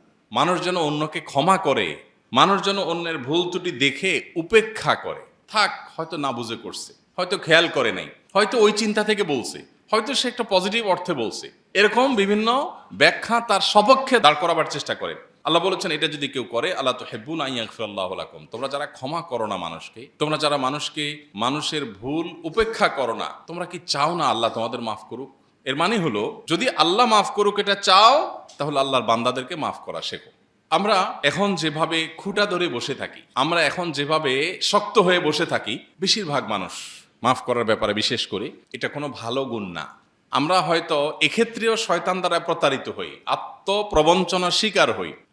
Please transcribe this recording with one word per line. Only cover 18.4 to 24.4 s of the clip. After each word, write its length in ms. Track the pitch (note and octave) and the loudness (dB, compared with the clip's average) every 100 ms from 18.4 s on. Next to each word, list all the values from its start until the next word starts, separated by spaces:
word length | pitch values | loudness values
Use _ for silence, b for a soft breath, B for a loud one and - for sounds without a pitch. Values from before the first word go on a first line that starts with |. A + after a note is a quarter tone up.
| D2+ | -16
তোমরা 160 | A2+ C3+ | -10 -6
যারা 180 | C#3+ D3 | -6 -8
ক্ষমা 360 | - C3 E3 | -10 -8 -8
করো 240 | D#3 A#2+ G#2+ | -6 -6 -4
না 120 | F#2+ | -4
মানুষকে, 500 | E2 D#2+ - A2 C3+ - | -6 -10 -14 -18 -20 -6
তোমরা 180 | D3+ D3 | -2 0
যারা 200 | D3 C#3+ | 0 0
মানুষকে, 680 | C3 D3 - D#3 D3 D3 - G2 | -2 -4 -6 -6 -8 -8 -12 -2
মানুষের 500 | B2 D3 - D#3 A#2+ | -2 0 -4 -4 -6
ভুল 440 | F#2+ B2 D#3+ E3+ - | -8 -6 -4 -4 -8
উপেক্ষা 440 | D#3+ A3 A3 A3 F3 | -4 -2 -2 0 0
করো 260 | C#3 A#2+ | 0 -2
না, 160 | A2 D#2 - - | -4 -8 -10 -14
তোমরা 180 | F3 F3 | -10 -10
কি 140 | F3 - | -10 -6
চাও 320 | C#3+ D3+ F3 | -2 0 0
না 80 | C3+ | 0
আল্লাহ 240 | A2+ | 2